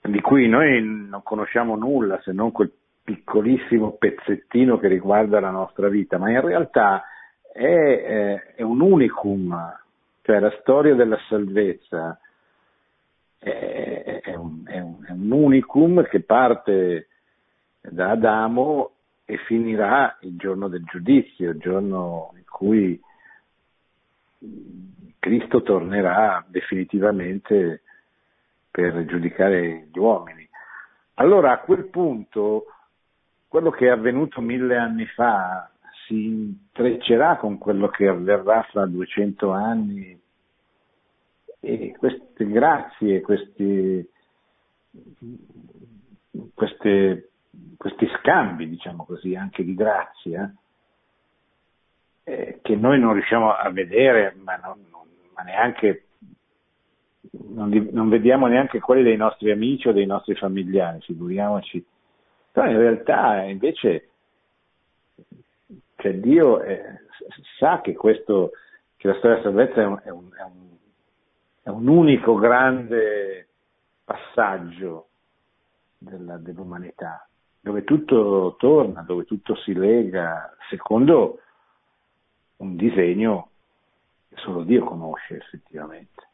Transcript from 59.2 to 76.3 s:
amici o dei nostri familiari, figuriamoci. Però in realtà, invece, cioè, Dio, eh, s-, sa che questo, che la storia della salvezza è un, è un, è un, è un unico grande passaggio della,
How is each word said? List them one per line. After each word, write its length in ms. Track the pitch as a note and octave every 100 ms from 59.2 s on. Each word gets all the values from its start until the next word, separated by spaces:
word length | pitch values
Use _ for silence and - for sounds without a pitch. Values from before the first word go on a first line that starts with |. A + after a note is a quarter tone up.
| G#2+ - G#2+
amici 380 | G#2 A#2 C3+ A#2+
o 40 |
dei 140 | G2+ G2
nostri 280 | G2 - G2
familiari, 640 | G2 F#2+ F2+ F#2+ F2 E2
figuriamoci. 840 | - E2+ F2 F#2+ G#2 G2 - F2+ - _ _ _ _ _ _ -
Però 100 | A#2
in 100 | A2+
realtà, 640 | A#2 A2+ - A2 B2 G#2
invece, 640 | F#2+ G2 C3 - A2+ E2 _ _ _ _ _ _ _ _ _ _ _ _ _ - _ _ _ F#3 _
cioè, 200 | _ G2+
Dio, 460 | F#2 A2 D#3 D3+ G#2+
eh, 220 | - F#2+ G#2+ - _
s-, 480 | - - - - -
sa 220 | C#3+ F3
che 140 | -
questo, 560 | E2+ G#2+ A2 - G2+ F2 - _ _ _ _
che 100 | G2
la 80 | G2
storia 180 | A#2 A#2
della 120 | G#2
salvezza 320 | G2 C3 A#2
è 60 | G#2
un, 140 | G2
è 80 | -
un, 180 | F2 F2+
è 80 | -
un, 340 | F#2 F2+ F2+ E2+ _ _ _ _ _ _ _ _
è 60 | -
un 180 | G2+ A#2+
unico 480 | E3 D#3+ C3 -
grande 1120 | A2 A2+ B2 C3 B2+ A#2+ A#2 G#2+ G#2 G2 F#2+ F2 _ _ _ _ _
passaggio 1000 | _ G#2 - - G#2+ F#2+ F2 E2+ F#2+ E2 - _ _ _ _ _ _ _ _ _
della, 380 | F#2+ F#2+ F2